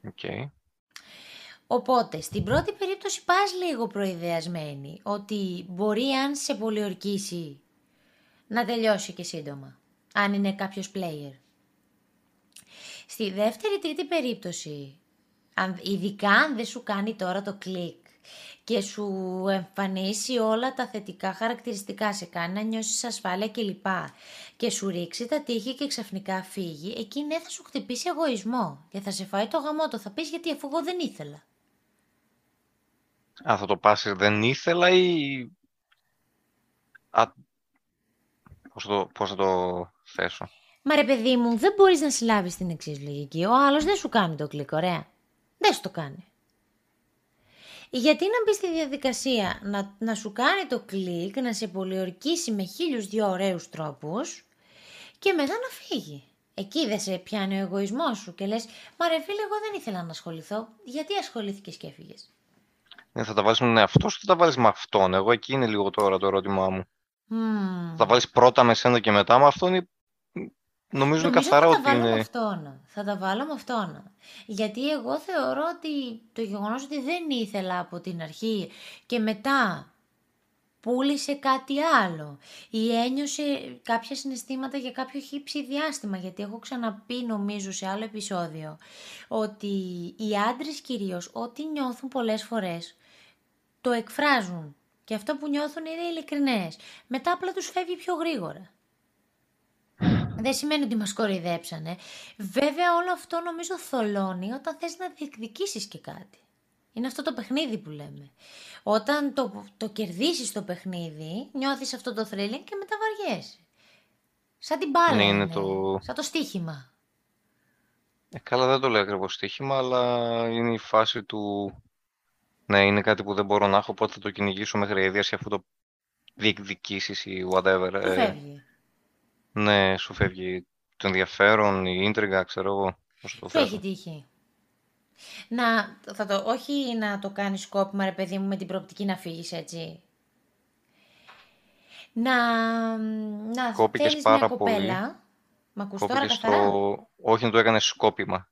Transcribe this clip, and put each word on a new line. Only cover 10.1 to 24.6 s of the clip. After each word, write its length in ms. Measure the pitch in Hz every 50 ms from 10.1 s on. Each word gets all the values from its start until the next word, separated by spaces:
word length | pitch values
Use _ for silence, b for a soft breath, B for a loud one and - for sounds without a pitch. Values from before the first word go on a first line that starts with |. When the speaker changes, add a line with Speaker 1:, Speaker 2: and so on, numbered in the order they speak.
| _
Speaker 2:
αν 200 | 208 202 202 202
είναι 200 | 202 202 196 196
κάποιος 380 | 196 196 190 - 202 190 - _
player. 360 | 196 185 170 156 147 143 139 131 131 _ _ _ _ _ _ _ _ _ _ _ _ _ _ _ _ _ _ _ _ _ _ _ - B B B B B B B B B
Στη 240 | B - - 226 196
δεύτερη, 480 | 190 196 208 220 233 - - 427 403 392
τρίτη 260 | - 330 302 - 349
περίπτωση, 920 | 285 349 330 - 254 226 - - 180 165 - - 156 147 143 143 135 139 _ _ _ _ _ _ _ _ _ _ _ _
αν, 260 | - 185 190 185 180 -
ειδικά 460 | 185 202 180 175 208 202 - 196 202
αν 240 | 202 233 285 311 277
δεν 100 | 214 233
σου 180 | - - 247 247
κάνει 320 | - 208 196 202 220 220
τώρα 260 | 214 190 180 180 196
το 140 | 202 202 196 196
κλικ 360 | - 185 190 180 175 170 - _ _ _ _ _ B B B B B B B B B
και 180 | - 226 214
σου 240 | 196 196 - - 208 202 196 190 185 185 185 185 185 190
εμφανίσει 880 | 196 190 180 - _ - 202 190 190 190 190 190 214 208 - - 254
όλα 360 | 240 220 220 220 220 240 262 254
τα 140 | 262 247
θετικά 460 | 233 - 214 202 196 180 - - 190 185
χαρακτηριστικά, 800 | - 220 233 240 233 - 240 220 196 196 - 196 202 220 208 196
σε 120 | 202 175
κάνει 280 | - - 175 170 170 185
να 80 | 208
νιώσεις 420 | 214 220 220 220 220 214 - - -
ασφάλεια 460 | 240 226 - - 190 180 190 208 220
κλπ. 360 | 214 240 226 196 185 - _ 190 190 175 156 143 B B B B B B B B B
Και 120 | B